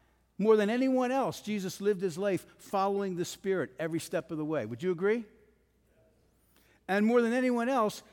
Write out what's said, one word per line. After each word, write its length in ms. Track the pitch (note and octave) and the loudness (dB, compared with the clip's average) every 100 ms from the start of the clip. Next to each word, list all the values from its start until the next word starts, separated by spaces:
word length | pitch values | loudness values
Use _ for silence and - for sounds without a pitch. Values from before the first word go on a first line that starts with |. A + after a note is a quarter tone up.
| _ _ _ - | _ _ _ 0
more 180 | G#3 G#3+ | 4 6
than 140 | G3+ | 4
anyone 420 | B3 C4 B3+ B3 | 2 2 2 2
else, 280 | C4+ G#3 - | 0 -2 -4
Jesus 400 | - G#3 F#3 - | -6 -4 -6 -4
lived 220 | G3+ G3 | -2 0
his 160 | F#3+ D#3 | -2 -2
life 260 | G3+ F3+ - - | -2 -2 -6 -20
following 560 | - G3 G3 G3 G3+ | -6 -2 0 0 -2
the 100 | F3 | -4
Spirit 460 | E3 - G3 F#3+ B2+ - | -6 -6 -2 -2 -2 -6
every 220 | D#3+ D#3+ | -4 -4
step 320 | - F#3 - | -4 -6 -6
of 60 | D#3+ | -6
the 60 | |
way. 220 | D3+ D#3 G#2+ | -4 -4 -4
Would 160 | A2 | -4
you 80 | F#3 | -4
agree? 340 | E3+ G3 A#3+ G#3+ - _ _ _ _ _ _ _ _ _ _ _ _ _ _ - | 0 0 -2 -4 -18 _ _ _ _ _ _ _ _ _ _ _ _ _ _ -2
And 180 | G3 G#3+ | 2 4
more 160 | A#3+ | 4
than 100 | A3+ | 4
anyone 360 | B3 B3+ A#3+ A#3 | 2 0 0 0
else, 340 | C4 G#3+ - - | 0 0 -2 -16